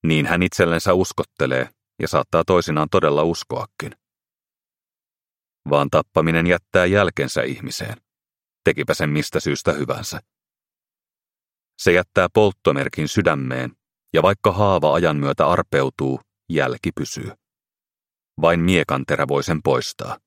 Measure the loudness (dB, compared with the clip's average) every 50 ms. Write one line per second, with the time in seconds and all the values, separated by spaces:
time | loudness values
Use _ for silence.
0 | 2 2 0 0 2 0 0 0 0 0 2 0 2 2 2 0 2 2 2 2
1 | 0 -2 -4 -8 -8 _ _ -4 -2 -2 -2 -4 -4 -6 _ _ _ _ _ -10
2 | -8 -2 -2 -2 -2 _ 0 0 2 2 2 0 0 0 -2 -2 -2 0 0 2
3 | 2 2 2 2 0 0 -2 -6 -8 _ -8 -8 -8 _ _ -14 -14 -14 -16 _
4 | _ _ _ _ _ _ _ _ _ _ _ _ _ _ _ _ _ _ _ _
5 | _ _ _ _ _ _ _ _ _ _ _ _ _ 0 0 0 2 2 0 0
6 | -2 _ _ 0 2 2 2 2 2 2 0 0 _ _ 2 2 2 4 4 2
7 | 2 2 0 -4 -6 -4 -2 -4 -4 -4 -6 -8 -10 -12 -10 -10 -10 -10 -12 _
8 | _ _ _ _ _ _ _ _ _ _ _ _ _ 0 0 0 -2 -4 -2 -2
9 | -2 -2 -2 -2 -4 -4 -6 -4 -2 -2 -4 -2 -2 -4 -2 -2 -4 -6 -6 -8
10 | -8 -10 -12 -12 _ _ _ _ _ _ _ _ _ _ _ _ _ _ _ _
11 | _ _ _ _ _ _ _ _ _ _ _ _ _ _ _ 0 2 4 4 4
12 | 2 _ _ 0 0 4 _ 4 4 4 0 _ _ 0 0 0 -4 -6 -4 -6
13 | -6 -2 -2 2 2 2 0 0 -4 -6 -6 -6 -8 -8 _ _ _ _ _ _
14 | _ _ 0 2 4 4 2 _ 0 0 2 4 2 2 4 4 4 2 2 4
15 | 2 2 0 0 -2 -2 0 0 2 2 2 0 -2 _ 0 0 0 0 _ -4
16 | -4 -4 -4 -6 _ _ _ _ _ -4 -2 -2 -2 -2 -4 -6 -6 -6 -6 -6
17 | -10 -8 -10 -12 -12 -14 -16 _ _ _ _ _ _ _ _ _ _ _ _ _
18 | _ _ _ _ _ _ _ 0 2 2 2 4 2 2 2 2 2 0 -4 -4
19 | -2 -4 -2 -2 0 0 0 -2 0 -2 -4 -2 0 0 0 0 -2 -8 -12 -12
20 | -12 -12 -12 -14 _